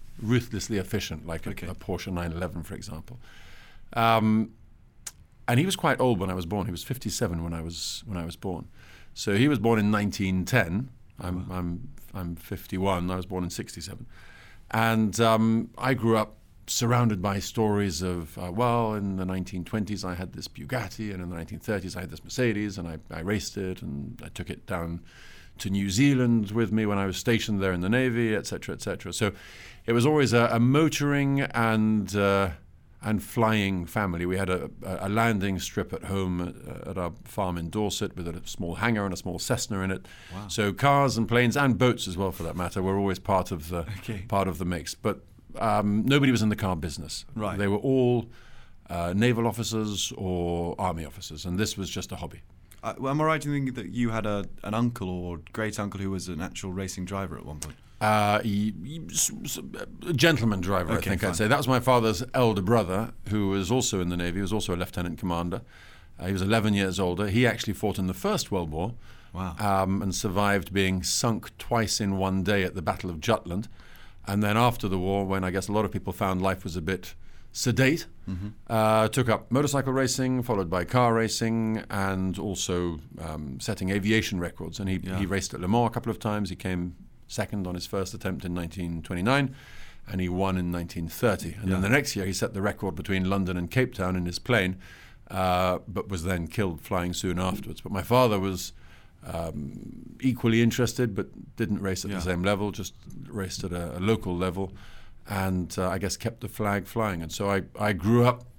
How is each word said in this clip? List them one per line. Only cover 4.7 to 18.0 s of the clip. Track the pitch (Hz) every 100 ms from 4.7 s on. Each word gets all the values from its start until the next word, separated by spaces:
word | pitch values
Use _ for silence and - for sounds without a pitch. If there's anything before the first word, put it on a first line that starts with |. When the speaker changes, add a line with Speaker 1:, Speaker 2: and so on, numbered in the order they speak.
| - - - - - - - -
Speaker 1:
and | 120
he | 180
was | -
quite | 160 131
old | 127 107
when | 92
I | 92
was | 85
born. | 104 104
He |
was | 85
fifty-seven | - - 110 - 107 85
when | 85
I | 82
was, | 82 82 - - -
when | 90
I | 85
was | 85
born. | 98 85 - - - - - -
So | - 101
he | 139
was | 139
born | 113 113
in | 104
nineteen | 104 101 - 95 92 87
ten. | 127 87 92 135 - - -
I'm, | 90 90 92
Speaker 2:
Wow. | 92
Speaker 1:
I'm, | 87 85 135 - - 95
I'm | 87 85
fifty-one. | - 95 - 92 95 90 90
I | 92
was | 90
born | 92
in | 87
sixty-seven. | - - - 92 - - - - - - - -
And, | 110 113 113 110 101
um, | 113 113 113 113 117 -
I | 127
grew | 127 113 110
up | 107 - - - -
surrounded | - 117 120 120 101
by | 101 98
stories | - - 107 104 101 80